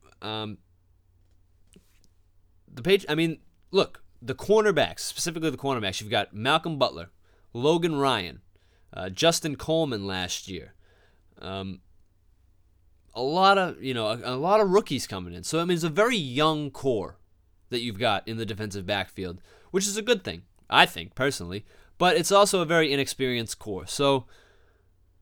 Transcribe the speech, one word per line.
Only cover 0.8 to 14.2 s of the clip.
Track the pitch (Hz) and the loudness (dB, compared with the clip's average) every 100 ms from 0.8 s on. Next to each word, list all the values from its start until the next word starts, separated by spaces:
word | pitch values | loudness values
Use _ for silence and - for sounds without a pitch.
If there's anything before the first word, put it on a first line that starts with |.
| _ _ _ _ _ _ _ _ _ - _ _ _ _ _ _ _ _ _ | _ _ _ _ _ _ _ _ _ -20 _ _ _ _ _ _ _ _ _
the | 123 | -6
Patri-, | 160 196 - | 2 2 2
I | 151 | 0
mean, | 165 156 - _ _ | 0 -4 -14 _ _
look, | 190 - - - - | 0 0 -4 -20 -12
the | 120 127 | -10 -4
cornerbacks, | - 214 214 156 98 - | 2 4 6 4 2 -2
specifically | - - 175 165 160 | -10 -6 -6 -2 -4
the | 123 | -2
cornerbacks, | 139 127 98 92 | -2 -2 -2 -4
you've | 104 | -2
got | 107 101 | -2 -2
Malcolm | 101 123 156 170 147 | -4 0 0 0 0
Butler, | 131 71 85 _ _ _ _ | 0 -2 -14 _ _ _ _
Logan | 117 139 170 170 147 | 0 2 2 2 2
Ryan, | 139 117 87 - - _ _ _ _ | 2 0 -2 -12 -20 _ _ _ _
uh, | - 92 | -10 -8
Justin | 92 165 165 156 135 | 0 2 2 -2 -6
Coleman | - 160 156 110 98 | -2 0 0 -2 -4
last | 92 90 - - | -4 -4 -6 -8
year. | 90 - - _ _ _ _ _ - | -12 -12 -20 _ _ _ _ _ -16
Um, | - 95 95 92 _ _ _ _ _ _ _ _ _ _ _ _ _ | -10 -8 -10 -12 _ _ _ _ _ _ _ _ _ _ _ _ _
a | - | -6
lot | 131 170 190 196 | -2 4 6 6
of, | 180 - | 2 -2
you | 131 | -4
know, | 120 107 | -2 -2
a, | 117 | -2